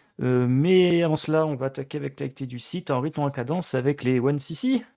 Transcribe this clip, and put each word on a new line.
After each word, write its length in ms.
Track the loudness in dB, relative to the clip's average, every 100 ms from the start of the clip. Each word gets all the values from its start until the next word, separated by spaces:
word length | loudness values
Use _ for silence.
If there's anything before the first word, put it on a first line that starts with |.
| _ -4
Euh, 240 | 0 2 4
mais 540 | 4 4 6 6 4
avant 140 | 2 0
cela, 300 | 0 2 0
on 100 | -2
va 100 | -4
attaquer 320 | -6 -8 -6
avec 220 | -8 -8
l'actualité 260 | -10 -8 -10
du 140 | -10
site 320 | -8 -6 -2
en 80 | -2
rythme 220 | -2 -2
en 80 | -4
cadence 420 | -2 -4 -4 -2
avec 300 | -2 0 0
les 160 | 2 2
one 180 | 2 0
C 160 | -4
C. 280 | -4 0 0 -2